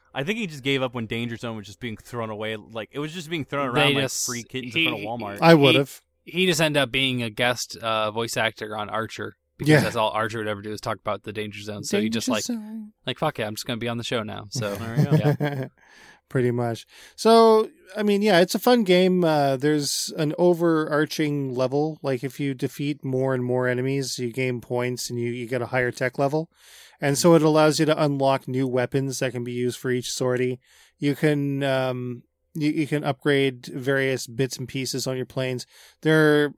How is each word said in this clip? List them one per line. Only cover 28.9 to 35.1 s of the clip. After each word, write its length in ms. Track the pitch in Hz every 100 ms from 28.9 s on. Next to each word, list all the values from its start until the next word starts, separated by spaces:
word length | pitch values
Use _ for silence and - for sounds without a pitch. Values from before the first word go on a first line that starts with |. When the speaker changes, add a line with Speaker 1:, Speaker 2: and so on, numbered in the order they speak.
| 139 135 127
Speaker 3:
that 120 | 131
can 100 | 123
be 100 | 120
used 260 | 123 123 117
for 120 | 139
each 220 | 123 120
sortie. 480 | - 127 123 127 127 _ _ _ _
You 160 | 143 135
can, 460 | 156 147 143 139
um, 600 | 139 131 131 127 123 120 - _ _
you, 180 | 165 151
you 140 | 160 143
can 180 | 147
upgrade 600 | 147 135 151 139 135 127 -
various 600 | 143 127 139 135 127 -
bits 320 | 117 135 -
and 100 | 123
pieces 380 | 139 127 135
on 100 | 131